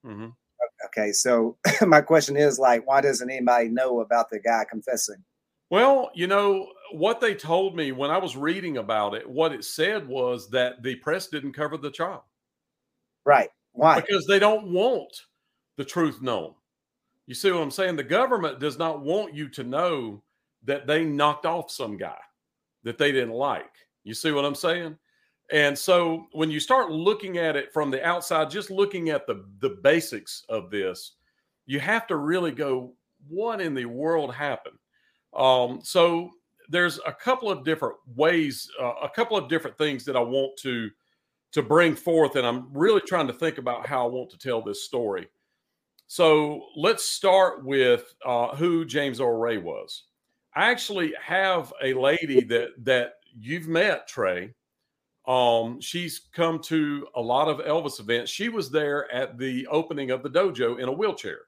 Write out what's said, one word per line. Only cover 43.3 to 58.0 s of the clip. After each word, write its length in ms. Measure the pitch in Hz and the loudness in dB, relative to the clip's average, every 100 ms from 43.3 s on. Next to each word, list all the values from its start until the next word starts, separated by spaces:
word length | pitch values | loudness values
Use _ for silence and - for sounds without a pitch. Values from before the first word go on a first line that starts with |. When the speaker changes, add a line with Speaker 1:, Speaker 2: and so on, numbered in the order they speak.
Speaker 1:
think 260 | 120 160 151 | -2 -4 -4
about 280 | 123 120 - | -6 -6 -4
how 180 | 139 123 | -2 -2
I 20 | |
want 220 | 127 120 | -4 -10
to 80 | - | -10
tell 240 | 131 117 | -4 -4
this 220 | 110 101 | -4 -10
story. 440 | - 127 110 92 87 _ _ _ _ _ _ _ _ | -6 -4 -2 -4 -8 _ _ _ _ _ _ _ _
So 600 | - 165 151 151 151 - - | 4 6 6 4 -6 -12 -2
let's 280 | 175 220 | 0 0
start 600 | - - 196 190 185 131 | -2 0 4 6 4 2
with, 500 | 135 139 127 120 - _ | -2 4 6 4 0 _
uh, 300 | 131 123 120 139 | -2 0 0 0
who 280 | 175 165 | 0 0
James 360 | 151 135 139 120 | -2 -2 -2 0
Earl 180 | 123 117 | 0 0
Ray 200 | 117 110 | 0 -2
was. 460 | 85 57 - - _ _ _ _ _ | -6 -10 -12 -16 _ _ _ _ _
I 160 | 147 214 | 0 0
actually 440 | 247 - 196 160 - | 0 -4 -2 -4 -4
have 500 | - 180 190 180 135 - | -4 0 2 0 -4 -4
a 120 | 135 | -2
lady 460 | 131 135 170 160 131 | 2 2 2 4 4
that, 280 | 107 117 120 - | 4 0 -2 -8
that 300 | 120 127 120 - _ 120 | 2 2 2 -8 _ -18
you've 300 | 110 170 160 | -10 -8 0
met, 400 | 165 202 165 - | 2 2 0 -6
Trey. 460 | - 98 90 101 - _ _ _ _ _ _ - | -2 0 0 -6 -16 _ _ _ _ _ _ 0
Um, 540 | 127 123 117 113 120 | 4 4 4 0 -8
she's 420 | - 175 170 - _ | -8 -8 -8 -12 _
come 260 | - 165 160 | -2 -2 -2
to 440 | - 160 147 143 135 | -2 -2 -2 -4 -6
a 60 | 123 | -6
lot 260 | 117 127 156 | 0 2 2
of 100 | 143 | -2
Elvis 420 | 156 165 143 - | -2 -2 -2 -10